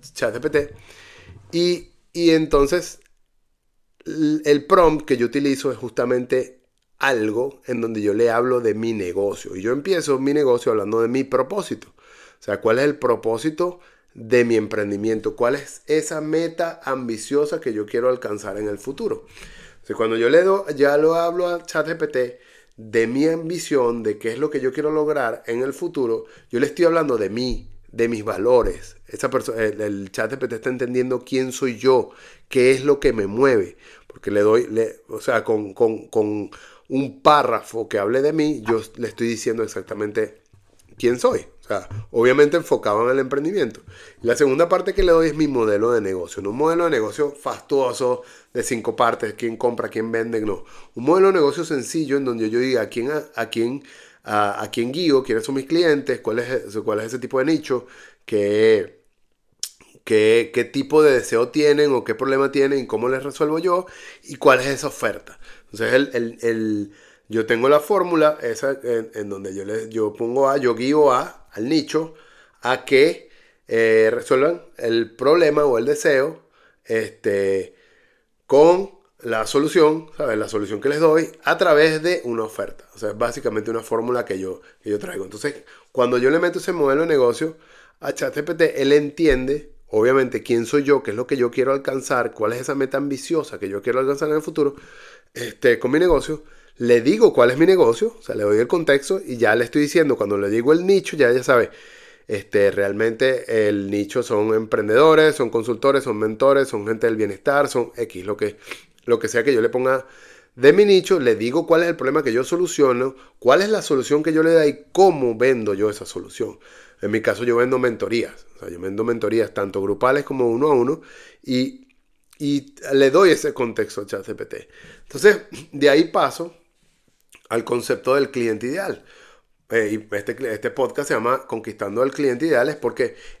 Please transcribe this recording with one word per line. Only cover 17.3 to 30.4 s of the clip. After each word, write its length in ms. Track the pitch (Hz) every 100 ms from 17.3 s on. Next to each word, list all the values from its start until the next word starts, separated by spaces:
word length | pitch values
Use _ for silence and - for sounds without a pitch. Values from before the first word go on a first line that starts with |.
| 143 147 160
que 120 | 123
yo 140 | 104 104
quiero 220 | 120 123
alcanzar 480 | 127 113 104 104 101
en 100 | 107
el 100 | 101
futuro? 480 | - 139 226 110 - - - - - -
O 40 | -
sea, 100 | 101
cuando 200 | 113 113
yo 140 | 117
le 120 | 160
do-, 240 | 185 196 170
ya 260 | 139 143 147
lo 200 | 156 165
hablo 320 | 170 175 175
a 160 | 170
chat 220 | - 160 151
G 120 | 165
P 80 | 151
T 340 | 131 123 123 _ _ _ -
de 300 | 110 113 113
mi 200 | 131 156
ambición, 760 | 165 160 170 - 143 120 117
de 160 | 110 104
qué 140 | 113
es 60 | 120
lo 100 | 151
que 120 | 147
yo 120 | 127
quiero 180 | 139 151
lograr 520 | 156 151 143 117 117 -
en 160 | 117
el 120 | 131
futuro, 500 | 131 175 156 123 113 - - _
yo 100 | 120
le 60 | 143
estoy 200 | 147 170
hablando 320 | 165 147 117
de 120 | 98
mí, 400 | 110 127 107 101 - -
de 180 | 110 117
mis 160 | 113
valores. 720 | 107 92 113 123 104 87 - - -
Esa 240 | - 127
perso-, 240 | 123 113
el, 260 | 113 107 104
el 320 | 104 101 95
chat 200 | - 110
G 60 |
P 100 | 135